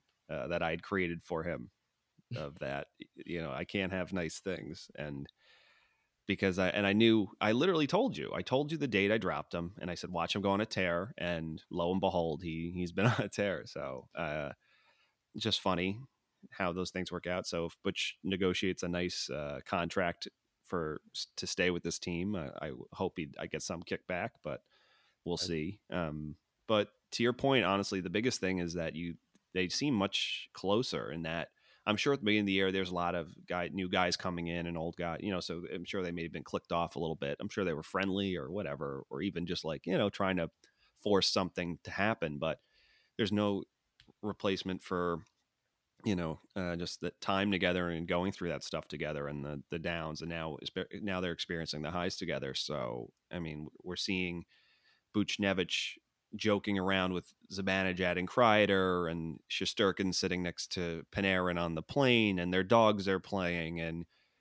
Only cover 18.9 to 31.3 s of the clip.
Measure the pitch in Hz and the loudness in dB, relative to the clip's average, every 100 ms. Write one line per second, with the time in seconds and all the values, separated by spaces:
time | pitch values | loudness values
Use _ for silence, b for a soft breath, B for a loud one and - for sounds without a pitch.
18.9 | 87 90 - - 67 71 71 - 92 85 | -2 -2 -4 -6 -6 -6 -8 -4 -2 0
19.9 | - 90 - - - _ _ - 90 78 | 0 0 -2 -10 -14 _ _ -6 -2 -2
20.9 | 76 - - - - 92 - 90 87 85 | -4 -10 -10 -10 -8 -6 2 4 4 -2
21.9 | - - 85 95 98 69 50 76 64 - | -4 -4 -2 -2 -2 -6 -6 -8 -8 -12
22.9 | - 95 - 73 - 80 78 - 85 - | -4 -4 -2 -8 -8 -8 -6 -6 -6 -6
23.9 | 92 - 87 104 - 78 67 - b b | -8 -4 -4 -4 -6 -8 -8 -10 b b
24.9 | b b b 85 87 92 80 80 104 _ | b b b -4 -4 -2 -2 -4 -8 _
25.9 | 90 80 76 76 73 _ _ - 107 101 | -4 -2 -4 -8 -10 _ _ 0 2 2
26.9 | _ _ - 120 123 139 131 90 98 98 | _ _ 0 0 2 4 6 6 4 2
27.9 | 98 90 95 123 - 95 92 87 87 80 | -2 0 0 0 0 0 0 0 -2 -4
28.9 | 78 85 - _ _ _ 92 90 - 147 | -4 -6 -8 _ _ _ 0 0 0 2
29.9 | 113 98 - - - - - 95 104 127 | 2 2 0 -2 -6 -10 -6 2 2 2
30.9 | 78 53 80 82 | -2 -4 -6 -4